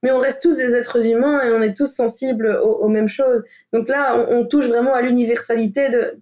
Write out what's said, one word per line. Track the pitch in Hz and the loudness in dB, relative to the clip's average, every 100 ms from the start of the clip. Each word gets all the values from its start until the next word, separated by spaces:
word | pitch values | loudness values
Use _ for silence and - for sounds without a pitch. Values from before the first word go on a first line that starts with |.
mais | 254 | 2
on | 262 | 2
reste | 269 262 | 0 0
tous | 339 285 | 0 0
des | 254 240 | 2 0
êtres | 233 240 226 | 0 0 2
humains | 226 277 294 | 2 2 0
et | 247 | 0
on | 226 | 0
est | 220 202 | 0 -2
tous | 285 | -4
sensibles | - 233 - 262 233 220 196 | -2 -4 -2 -4 -2 0 0
aux, | 214 220 | 0 0
aux | 214 | 0
mêmes | 214 214 | 0 0
choses. | - 262 240 220 - _ | 0 0 0 -2 -20 _
Donc | 226 233 | -4 -2
là, | 277 277 240 233 | -2 0 0 2
on, | 240 | 0
on | 240 | 2
touche | 294 254 | 0 2
vraiment | 233 247 | 0 2
à | 262 | 0
l'universalité | 247 247 233 233 - 233 220 202 277 | 2 0 0 -2 -2 -2 0 0 0
de, | 240 - - | 0 -2 -6